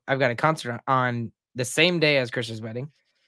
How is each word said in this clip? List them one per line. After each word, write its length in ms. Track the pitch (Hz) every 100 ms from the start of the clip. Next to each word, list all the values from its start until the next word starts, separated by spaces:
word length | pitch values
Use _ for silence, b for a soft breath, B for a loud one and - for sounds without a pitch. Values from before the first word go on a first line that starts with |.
| -
I've 120 | 135
got 120 | 131
a 40 | 120
concert 460 | 156 156 123 120 -
on 440 | 131 123 120 113 - _ 123
the 100 | 123
same 340 | - 165 175
day 180 | 151 143
as 120 | 123
Chris's 300 | 131 113 113
wedding. 300 | 113 113 147 - _ _